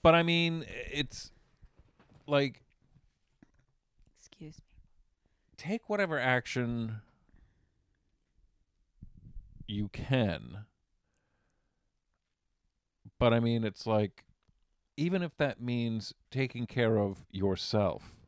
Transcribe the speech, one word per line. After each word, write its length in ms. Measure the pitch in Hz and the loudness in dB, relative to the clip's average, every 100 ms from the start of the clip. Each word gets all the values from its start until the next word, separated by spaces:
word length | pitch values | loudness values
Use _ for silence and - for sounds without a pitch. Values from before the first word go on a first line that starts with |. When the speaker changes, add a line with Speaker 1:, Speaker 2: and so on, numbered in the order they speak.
Speaker 1:
but 120 | 170 165 | 8 6
I 60 | |
mean, 380 | 170 170 170 165 - | 4 2 2 -2 -8
i-, 240 | 123 117 | -12 -8
it's 380 | 143 143 - - - _ _ - _ _ _ _ - - | -6 -6 -8 -16 -20 _ _ -20 _ _ _ _ -20 0
like 360 | 143 139 - _ _ _ _ _ _ _ _ - _ _ _ _ _ _ _ | 2 2 -4 _ _ _ _ _ _ _ _ -20 _ _ _ _ _ _ _
Speaker 2:
Excuse 380 | - - 156 - | -20 -20 -18 -18
me. 60 | _ - - _ _ _ _ _ _ - | _ -20 -20 _ _ _ _ _ _ -14
Speaker 1:
take 300 | 151 226 - | -6 -6 -2
whatever 280 | 208 190 151 | 0 0 2
action 840 | 127 127 123 - 120 117 113 110 - _ _ - _ _ _ _ _ _ _ _ _ _ _ _ _ _ _ _ - - - - - - - | 2 2 2 -4 -2 -2 -4 -8 -12 _ _ -20 _ _ _ _ _ _ _ _ _ _ _ _ _ _ _ _ -20 -20 -18 -18 -18 -20 -8
you 220 | 104 101 | -6 -6
can. 760 | - - 131 107 73 57 90 107 _ _ _ _ _ _ _ _ _ _ _ _ _ _ _ _ _ _ _ _ _ _ _ - _ | -8 -2 2 2 -2 -8 -16 -18 _ _ _ _ _ _ _ _ _ _ _ _ _ _ _ _ _ _ _ _ _ _ _ -20 _
But 140 | 120 | 4
I 80 | 117 | 4
mean, 240 | 117 117 | 2 0
it's 220 | 113 - 113 | -2 -6 0
like, 380 | 107 104 - _ _ _ _ _ _ _ - | 2 2 -4 _ _ _ _ _ _ _ -4
even 260 | 165 185 | -2 0
if 140 | 175 - | -4 -2
that 240 | 143 - | -2 -2
means 540 | 120 120 117 113 101 - _ | -4 -2 -2 -4 -8 -16 _
taking 360 | 127 131 120 120 | -4 -4 -4 -6
care 320 | - 117 110 | 0 2 4
of 260 | 101 95 - | 2 -4 -10
yourself. 840 | 98 98 92 - 107 98 - - - | -2 0 0 0 2 2 0 -10 -20